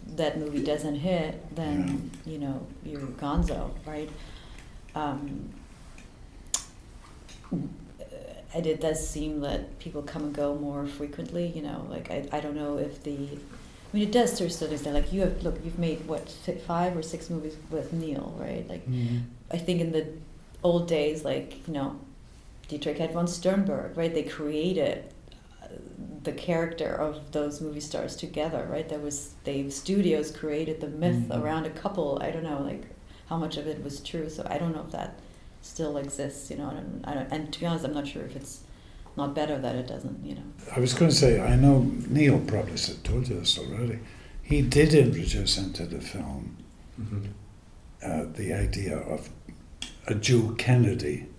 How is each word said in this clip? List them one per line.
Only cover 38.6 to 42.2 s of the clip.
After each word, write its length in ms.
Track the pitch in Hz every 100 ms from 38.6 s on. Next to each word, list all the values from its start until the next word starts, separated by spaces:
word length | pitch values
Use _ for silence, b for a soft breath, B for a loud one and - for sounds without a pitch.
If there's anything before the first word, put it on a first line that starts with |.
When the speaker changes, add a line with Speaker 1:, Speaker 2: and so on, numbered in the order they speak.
| b b b b b -
Speaker 1:
not 180 | 143
better 240 | 147 151 139
that 160 | 123
it 120 | 123 127
doesn't, 360 | - - -
you 100 | - -
know. 60 | - - -
Speaker 2:
I 60 | 127
was 140 | 123
gonna 160 | - 165
say, 260 | 131 135 110
I 140 | 95 123
know 340 | 139 139 120 - -
Neil 320 | 143